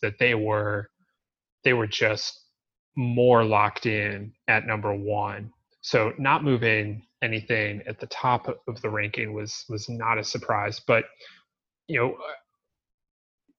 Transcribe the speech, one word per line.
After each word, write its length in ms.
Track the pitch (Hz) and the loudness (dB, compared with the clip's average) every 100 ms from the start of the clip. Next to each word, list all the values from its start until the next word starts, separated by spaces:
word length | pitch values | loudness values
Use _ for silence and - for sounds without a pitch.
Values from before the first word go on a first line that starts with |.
that 160 | 107 104 | -6 0
they 160 | 123 | 2
were, 560 | 113 107 107 104 104 107 _ _ _ _ _ _ _ | 2 0 0 0 -4 -6 _ _ _ _ _ _ _
they 100 | 131 | 0
were 140 | 123 107 | 2 0
just 540 | - 110 107 - - _ _ _ _ _ - | 0 0 0 -6 -12 _ _ _ _ _ -4
more 480 | 120 120 123 117 | -2 4 8 8
locked 420 | 110 104 101 - 120 | 6 4 2 0 -2
in 460 | 107 104 101 107 - - | 0 -2 -4 -10 -10 0
at 180 | 110 110 | 0 0
number 260 | 110 104 | -2 -2
one. 600 | 101 101 104 104 101 110 _ _ _ | -2 -2 -2 -2 -6 -12 _ _ _
So 300 | - 127 110 - | 0 2 2 0
not 240 | 135 160 | 2 2
moving 640 | 151 123 113 107 104 107 - - | 2 2 2 2 0 -6 -12 -6
anything 580 | 117 110 - 113 104 104 - | -4 -4 -2 -2 -2 -4 -10
at 140 | 113 | -12
the 80 | 123 | -10
top 400 | - 131 120 - 120 - | -4 0 0 -2 -6 -6
of 160 | 110 | -4
the 80 | 110 | -4
ranking 440 | 107 104 123 110 | -4 -4 -4 -6
was, 300 | 107 107 - - | -6 -10 -12 -10
was 200 | 107 104 | -10 -8
not 300 | 117 113 110 | -6 -2 -2
a 60 | |
surprise. 560 | 107 113 - 104 104 107 | -2 -6 -2 -2 -2 -6
But, 200 | - 117 - _ - - _ _ _ _ - | 2 2 2 _ -20 -20 _ _ _ _ -6
you 140 | 143 | -2
know, 160 | 123 - 151 143 _ _ _ _ _ _ _ _ _ _ _ | -2 -2 -12 -14 _ _ _ _ _ _ _ _ _ _ _